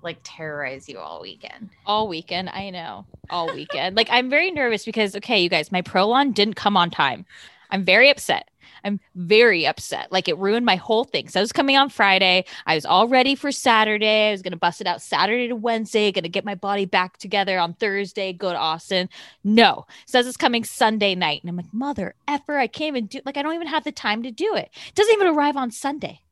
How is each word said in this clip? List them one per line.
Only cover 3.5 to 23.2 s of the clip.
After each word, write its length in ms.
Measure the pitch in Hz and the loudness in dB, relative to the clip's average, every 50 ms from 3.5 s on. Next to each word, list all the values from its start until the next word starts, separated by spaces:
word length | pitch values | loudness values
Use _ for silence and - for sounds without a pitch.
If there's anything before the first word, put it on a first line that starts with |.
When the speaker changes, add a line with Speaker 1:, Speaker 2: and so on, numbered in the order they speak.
| 554 | -6
Speaker 2:
weekend. 440 | - 147 - 190 165 143 185 185 | -8 -10 -8 -6 -4 -4 -2 0
Like, 120 | 214 - - - | 0 0 4 2
I'm 180 | 247 254 254 | 2 2 2
very 220 | 262 294 339 381 370 | 2 2 2 0 0
nervous 320 | 294 269 240 226 208 - | -2 0 0 0 -2 -4
because, 320 | 233 214 226 214 202 190 | -6 -2 0 0 0 -2
okay, 240 | 202 - - 247 208 | -8 -4 0 2 2
you 80 | 175 175 | 2 2
guys, 240 | 190 160 151 - 196 | 2 0 -2 0 -2
my 100 | 180 175 | -4 -4
Prolon 500 | - - 190 185 208 233 262 285 285 220 | 0 0 2 2 4 4 4 2 2 2
didn't 220 | 208 202 214 202 | 2 0 0 0
come 220 | - - 214 208 | 0 0 2 4
on 140 | 190 175 175 | 4 2 2
time. 340 | - - 151 139 123 - 180 _ - - - - _ _ _ _ | 2 0 0 0 0 -4 -12 _ -20 -20 -20 -20 _ _ _ _
I'm 140 | - 196 190 | -4 -2 2
very 240 | 175 185 208 247 277 | 4 6 8 8 6
upset. 400 | 285 - - - 156 92 - _ _ _ _ - - - - | 6 4 0 -2 -2 -2 -2 _ _ _ _ -20 -20 -10 -6
I'm 160 | 202 208 190 _ _ _ | -6 -6 -6 _ _ _
very 500 | 180 180 170 208 214 240 240 202 170 156 | -12 -2 2 6 6 6 6 6 4 2
upset. 460 | 135 - - - - - - - - - | 0 -2 -2 -6 -8 -8 -8 -8 -4 -4
Like, 160 | 185 - - | -2 -2 -2
it 100 | 160 156 | -4 -2
ruined 260 | 196 196 208 233 240 | 0 0 0 2 2
my 120 | 233 190 | 2 0
whole 260 | 180 - - 226 220 233 | 0 0 0 0 0 0
thing. 260 | - - - - 170 | -2 -4 -6 -6 -2
So 120 | - 185 | -2 -2
I 20 | 202 | -2
was 100 | 233 - | 0 0
coming 240 | - 285 277 269 | -2 0 2 4
on 120 | 269 277 277 | 2 2 2
Friday. 540 | - - 220 196 190 190 190 185 180 185 180 - - - - | 2 2 4 4 4 4 4 4 4 2 0 -2 -12 -14 -4
I 120 | - 160 | -2 -2
was 100 | 156 143 | -2 0
all 220 | - 165 180 220 233 | 2 4 4 4 4
ready 260 | 262 254 254 269 277 | 4 4 4 4 0
for 160 | 269 - 285 | -2 -4 -6
Saturday. 800 | 277 - - 262 233 220 220 214 214 208 214 214 214 214 214 214 | -6 -2 2 4 4 4 4 2 0 0 0 2 2 2 2 2
I 20 | |
was 100 | 208 196 | 0 -2
gonna 160 | 190 185 180 | -6 -10 -6
bust 240 | 165 - 175 170 - | -2 -2 -2 -2 -2
it 60 | - | -4
out 160 | 185 170 156 - | -4 -4 -6 -6
Saturday 460 | - - 151 175 196 220 247 247 233 | -4 0 0 2 2 2 0 -2 -2
to 80 | 247 | -4
Wednesday, 560 | 226 214 233 233 226 226 196 - 220 208 208 190 | -4 -2 -2 -2 -2 -4 0 0 2 2 2 0
gonna 160 | 190 165 170 | 0 -4 -4
get 160 | 170 196 190 | -6 -6 -6
my 100 | 214 202 | -6 -8
body 300 | 185 - 196 202 202 196 | -6 -4 -2 -2 -2 -2
back 320 | 185 - 190 180 185 _ _ | 2 2 0 0 0 _ _
together 400 | - 190 196 202 196 190 190 185 | -10 -4 0 0 0 2 0 0
on 160 | 170 170 170 | 0 -2 -2
Thursday, 580 | _ 226 208 196 196 202 185 - - 196 190 185 | _ -4 -2 -2 -2 -4 -6 -6 -6 -6 -6 -6
go 200 | 170 202 185 175 | -4 -4 -4 -2
to 40 | 139 | -2
Austin. 500 | - 160 160 165 - - 196 185 180 185 - - - - - _ _ | -2 -2 -4 -4 -6 -2 -2 -2 -2 -2 -8 -16 -20 -20 -20 _ _
No. 420 | 202 214 226 233 196 143 - - _ - - - | 2 6 6 6 6 4 2 -8 _ -20 -20 -20
Says 220 | - - 254 247 254 | 0 2 2 2 2
it's 80 | 254 | -2
coming 260 | - - 254 240 233 233 | 0 0 2 2 0 -4
Sunday 540 | - - - 254 220 220 220 208 202 190 | -6 -2 2 2 2 4 4 2 0 2
night. 260 | 180 180 156 147 - _ | 2 0 -2 -2 -4 _
And 80 | 175 | -8
I'm 60 | 170 | -8
like, 180 | 180 170 - - | -8 -8 -8 -8
"Mother 400 | 214 262 285 285 - 190 - - _ _ - | -6 -4 -4 -4 -4 -6 -8 -8 _ _ -6
effer, 280 | 294 285 - - 294 | -4 -4 -4 -4 -2
I 120 | 285 254 226 | -2 -2 -2
can't 280 | - - 302 311 285 | -4 -6 -6 -4 -4
even 100 | 254 226 | -4 -6
do, 140 | 190 - 277 | -6 -10 -10